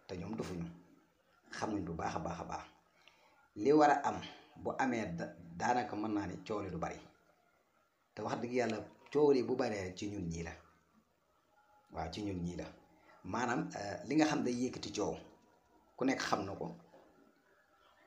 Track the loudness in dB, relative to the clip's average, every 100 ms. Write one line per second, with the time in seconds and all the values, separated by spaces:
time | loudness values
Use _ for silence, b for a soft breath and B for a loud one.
0 | -12 -8 -6 -6 -6 -6 -8 -10 -20 -20
1 | _ _ _ _ -16 -6 -2 -2 -4 -4
2 | -2 -2 -4 -4 -6 -8 -10 -20 _ b
3 | b b b b b 0 6 8 8 6
4 | 2 -2 B B B -8 -4 0 2 2
5 | 0 -4 -6 -8 -14 -2 2 2 0 -2
6 | -2 0 -2 -6 -4 -4 -4 -4 -6 -6
7 | -14 -20 _ _ _ _ _ _ _ _
8 | _ -8 -4 -2 0 2 2 0 -6 -14
9 | -2 6 8 8 4 2 0 0 -4 -6
10 | -6 -4 -4 -4 -6 -10 -16 -20 _ _
11 | _ _ _ _ _ _ _ -20 -14 -8
12 | -6 -6 -6 -4 -4 -6 -8 -12 -20 B
13 | B B -6 -2 0 0 -2 -4 -6 -6
14 | 0 6 6 4 2 0 -2 -2 -6 -2
15 | -2 -2 -8 -20 -20 -20 _ -20 _ -2
16 | 0 2 2 0 -2 -4 -6 -10 -18 -20
17 | -20 -20 -20 _ _ _ _ _ -20 -20